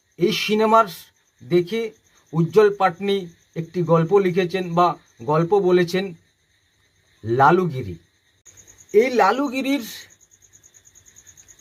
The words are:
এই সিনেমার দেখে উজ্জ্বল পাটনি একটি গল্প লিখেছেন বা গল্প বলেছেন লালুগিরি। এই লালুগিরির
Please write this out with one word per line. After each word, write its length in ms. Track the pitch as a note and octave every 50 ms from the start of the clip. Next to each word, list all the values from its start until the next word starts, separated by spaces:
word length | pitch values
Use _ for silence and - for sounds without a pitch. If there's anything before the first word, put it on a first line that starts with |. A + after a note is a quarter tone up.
| _ _ _ -
এই 140 | E3+ A3
সিনেমার 540 | F#3+ - - - G#3+ G#3+ A3 A3 A3+ A3+ A3+ F3+ E3 - - _ _ _ _ _ _ _ A#2
দেখে 480 | B2 E3 F3+ F3 F3 A3 A3+ A3+ A3 - _ _ _ _ _ _ _ -
উজ্জ্বল 420 | D#3+ E3+ D#3+ - G#3 G#3+ G3+ G3+
পাটনি 520 | - F#3+ F#3 E3 E3+ G3 G3+ G3 G3 F3+ E3+ E3+ _ _ _ _
একটি 280 | E3 D#3+ - - F3+ E3
গল্প 340 | D#3 E3+ D#3+ D#3+ D#3+ G3 G3+
লিখেছেন 560 | G3 F3+ E3+ F#3+ F#3 F3 F#3+ F#3+ F#3 F3 E3
বা 220 | F3 F3+ F3 - - _ _ _ _
গল্প 380 | A#2 C3+ D#3 D#3+ E3+ E3 G#3 G3+
বলেছেন 540 | F#3 F3+ F3+ F3+ F3+ E3+ F#3+ F#3 G3 G3 E3 - _ _ _ _ _ _ _ _ _ _ _ _ _ _ _ _ _ _ _ _ -
লালুগিরি। 720 | G#2+ A#2 C3 C3+ D3 E3+ F#3+ F#3 E3 C3 C3 A#2+ F#2+ E2+ - _ _ _ _ _ _ _ _ _ - _ - - _ _ _ _ _ -
এই 160 | G#3 A#3+ C4
লালুগিরির 760 | B3 A3 F#3+ F#3+ A#3 C4 C#4+ C4+ A#3+ C4+ A#3 C4+ C#4 C#4 A3 F#3+ - - - - _ _ _ _ _ _ _ _ _ _ _ _ _ _ _ _ _ _ _ _ _ - _ - _ - _ _ - _